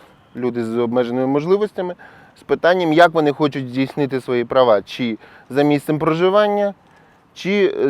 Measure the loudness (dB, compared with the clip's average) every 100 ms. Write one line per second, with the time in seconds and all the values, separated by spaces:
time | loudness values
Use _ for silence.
0 | -20 _ _ -8 -6 -4 -4 -2 -2 0
1 | -2 -2 -2 -2 0 0 -2 -6 -8 -10
2 | -16 -20 -20 _ -4 0 2 2 2 4
3 | 4 4 0 0 -2 -2 -6 -4 -4 -2
4 | -4 -4 -2 -2 0 4 4 4 0 -6
5 | -6 -6 -12 -20 -6 0 2 0 -2 -2
6 | 0 0 2 2 2 0 -4 -6 _ _
7 | _ _ _ -10 -4 0 0 0 -2